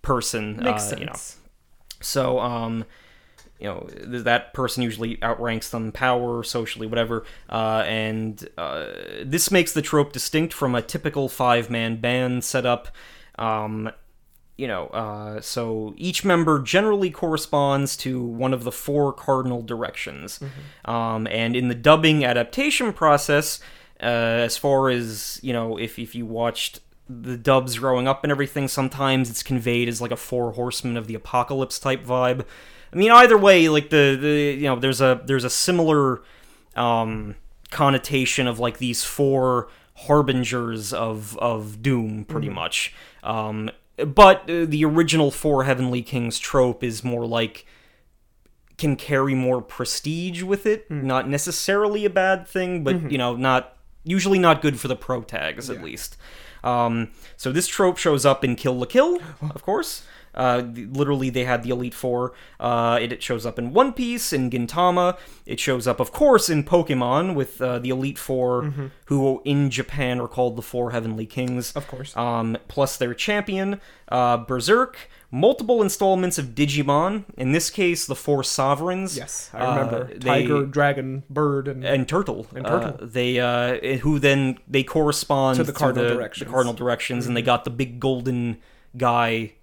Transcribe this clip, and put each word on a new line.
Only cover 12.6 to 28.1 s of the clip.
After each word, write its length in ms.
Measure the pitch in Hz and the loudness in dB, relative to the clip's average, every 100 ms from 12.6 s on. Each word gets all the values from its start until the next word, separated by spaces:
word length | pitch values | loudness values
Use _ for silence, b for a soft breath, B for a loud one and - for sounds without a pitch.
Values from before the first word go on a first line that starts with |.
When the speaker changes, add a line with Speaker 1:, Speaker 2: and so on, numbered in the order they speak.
| 123 120 - B B B B - | 0 -2 -4 B B B B -6
Speaker 1:
Um, 520 | 113 110 107 110 110 - - _ _ _ _ - | -4 -2 -4 -6 -8 -12 -20 _ _ _ _ -10
you 100 | 127 | -6
know, 200 | 95 78 | -6 -6
uh, 540 | - 110 104 107 107 | -8 -8 -8 -10 -10
so 520 | - - 117 110 107 - | -8 -6 -4 -6 -6 -8
each 260 | 175 - | -6 -2
member 360 | - 175 160 151 | 2 2 4 2
generally 500 | 127 180 214 202 185 | 2 2 2 2 0
corresponds 840 | 156 170 156 - 147 139 139 139 - | -2 -4 -2 0 0 2 2 -2 -4
to 240 | 131 127 | -4 -4
one 300 | 120 117 127 | -6 -4 -2
of 100 | 131 | -2
the 80 | 117 | -4
four 400 | - - 143 143 | -8 -2 0 0
cardinal 480 | 131 - 131 127 120 | -2 0 0 0 -4
directions. 760 | 113 117 117 - - 69 87 - | -6 -6 -6 -8 -12 -12 -14 -12
Speaker 2:
Mm-hmm. 500 | 135 135 143 - - | -14 -14 -20 -16 -6
Speaker 1:
Um, 360 | 117 113 110 110 | -4 -2 -2 -4
and 280 | 113 113 123 | -2 0 0
in 120 | 123 | 0
the 80 | 117 | 2
dubbing 480 | 143 160 160 156 127 | 6 6 6 4 2
adaptation 680 | 120 117 - 294 277 240 | 0 -2 -2 0 0 -2
process, 680 | - 156 147 - 147 147 - B B B _ | 2 4 4 4 0 0 -8 B B B _
uh, 40 | 117 | -2
as 500 | 117 117 117 117 - | 0 0 0 0 -2
far 320 | 147 135 135 | 2 2 4
as, 500 | 123 113 107 - - | 0 -2 -8 -10 -10
you 100 | 131 | -6
know, 240 | 120 113 107 | -4 -4 -6
if, 220 | 110 - | -8 -8
if 160 | 113 120 | -12 -10
you 100 | 113 | -8
watched 540 | 113 117 113 - - _ _ - | -2 -2 -2 -8 -8 _ _ -18
the 280 | 123 123 120 | -14 -10 -4
dubs 400 | 120 131 127 117 | 4 4 4 -2
growing 280 | 131 123 | 0 2
up 160 | 131 | 2